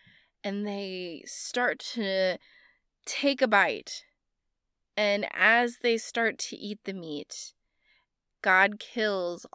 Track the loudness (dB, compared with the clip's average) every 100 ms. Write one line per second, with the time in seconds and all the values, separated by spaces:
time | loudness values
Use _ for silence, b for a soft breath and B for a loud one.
0 | b b b _ -6 -4 -4 -6 -8 -8
1 | -10 -12 -10 -6 -4 -2 0 -2 -6 -4
2 | 0 2 2 0 b b b b b _
3 | -10 -2 0 2 4 4 4 0 -8 -14
4 | -16 _ _ _ _ _ _ _ _ -2
5 | 2 2 0 4 6 6 4 0 0 0
6 | -2 0 0 -2 -8 -8 -10 -10 -8 -8
7 | -8 -10 -10 -12 -14 -18 _ _ _ _
8 | _ _ _ _ 4 6 6 2 -8 -2
9 | 0 0 -2 -6 -10